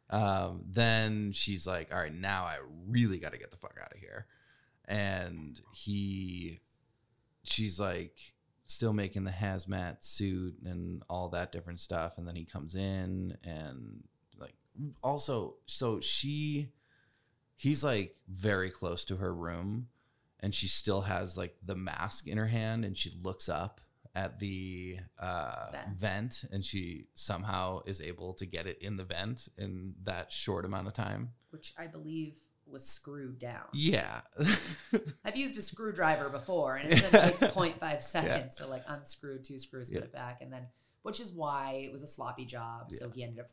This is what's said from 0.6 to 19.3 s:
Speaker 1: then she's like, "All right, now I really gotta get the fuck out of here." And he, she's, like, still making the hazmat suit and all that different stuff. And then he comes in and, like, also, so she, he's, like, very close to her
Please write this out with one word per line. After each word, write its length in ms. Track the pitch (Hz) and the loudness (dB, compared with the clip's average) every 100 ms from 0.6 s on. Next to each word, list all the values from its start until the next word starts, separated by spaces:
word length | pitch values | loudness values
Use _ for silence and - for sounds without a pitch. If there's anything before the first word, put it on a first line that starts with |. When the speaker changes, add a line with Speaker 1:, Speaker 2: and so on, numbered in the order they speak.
| - | 0
Speaker 1:
then 680 | 113 117 113 110 107 104 | 4 6 6 4 2 0
she's 340 | - - 95 92 | 0 0 0 0
like, 260 | 90 82 | -2 -2
"All 60 | 92 | -2
right, 140 | 78 | -2
now 300 | 80 98 95 | -2 0 0
I 140 | 87 73 69 80 92 | 0 -4 -8 -10 2
really 320 | 120 113 90 | 6 6 4
gotta 200 | 80 - | -4 -10
get 120 | - | -14
the 60 | - | -16
fuck 200 | - - | -16 -14
out 100 | - | -16
of 60 | - | -16
here." 280 | - - - _ _ _ _ _ - | -14 -12 -14 _ _ _ _ _ -2
And 720 | 104 98 92 87 82 76 - - | 0 2 0 -4 -8 -10 -14 -16
he, 880 | - 104 101 98 95 92 90 85 82 _ _ _ _ _ _ _ _ | -10 -2 0 0 -2 -4 -6 -8 -10 _ _ _ _ _ _ _ _
she's, 380 | - - 107 90 | -2 0 0 0
like, 380 | 98 87 90 - - _ _ _ - | -2 -2 -6 -14 -20 _ _ _ -4
still 260 | - 113 | 0 2
making 320 | 104 98 98 | 2 0 -2
the 60 | 95 | -2
hazmat 760 | 92 101 92 92 95 90 - | 0 0 -2 -2 -4 -4 -4
suit 520 | - - 98 92 90 - | -2 0 0 0 -2 -6
and 380 | 90 87 87 87 - | -6 -4 -4 -6 -4
all 220 | 90 90 | -4 -2
that 220 | 85 90 | -2 -2
different 280 | 85 85 85 | -6 -8 -8
stuff. 380 | - 85 85 - | -2 -2 -2 -4
And 80 | 87 | -6
then 80 | 85 | -6
he 80 | |
comes 300 | 82 - 80 | -6 -8 -6
in 640 | 92 98 95 92 92 92 - | -2 0 0 0 -2 -2 -6
and, 640 | 87 78 76 65 55 53 - _ _ - | -8 -8 -8 -10 -12 -14 -18 _ _ -16
like, 160 | - - _ - 147 - | -16 -18 _ -8 -8 -2
also, 540 | 127 143 - 120 80 - - | 0 0 0 0 -2 -8 -6
so 340 | - 123 98 | -2 0 2
she, 720 | - - 139 147 151 143 143 - _ _ _ _ _ _ _ - | 2 2 2 -2 -2 -2 -4 -10 _ _ _ _ _ _ _ -2
he's, 260 | 135 151 | 2 4
like, 320 | 147 110 92 - - | 4 2 0 -8 -12
very 420 | 92 104 95 92 | 0 4 4 2
close 340 | - 87 87 - | -2 -4 -2 -2
to 100 | 92 | -2
her 180 | 92 | -2